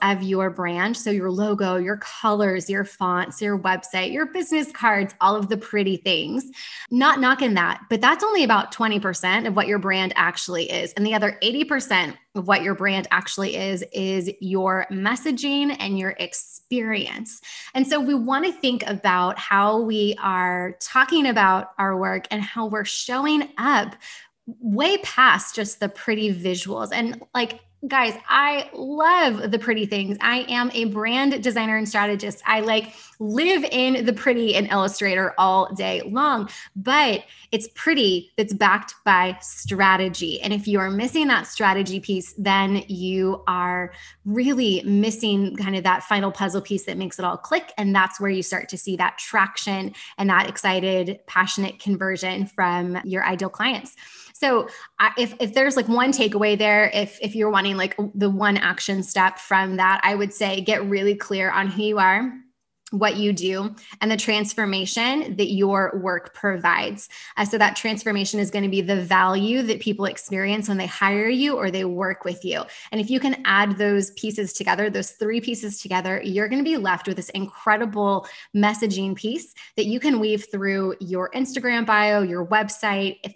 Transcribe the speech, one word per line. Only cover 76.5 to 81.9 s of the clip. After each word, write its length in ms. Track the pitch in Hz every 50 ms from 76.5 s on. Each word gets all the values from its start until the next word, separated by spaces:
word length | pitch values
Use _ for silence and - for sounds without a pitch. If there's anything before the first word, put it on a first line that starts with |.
| 247 277 285
be 160 | 320 320 262
left 280 | 196 190 185 185 -
with 120 | 202 185 -
this 100 | 180 -
incredible 960 | - 196 196 202 - - - 226 214 214 240 220 202 208 202 202 196 190 196 - - - - - -
messaging 580 | 208 208 208 220 214 233 214 190 190 196 196 190
piece 380 | 190 - 214 247 339 - - - - - - _
that 80 | - 208
you 160 | 208 226 247
can 180 | 294 302 269 226
weave 280 | 214 214 214 208 208 -
through 440 | - 196 196 196 196 196 196 185 185 -
your 320 | 196 175 185 180 180 - -
Instagram 520 | 247 262 262 262 277 226 247 240 233 226
bio, 380 | 220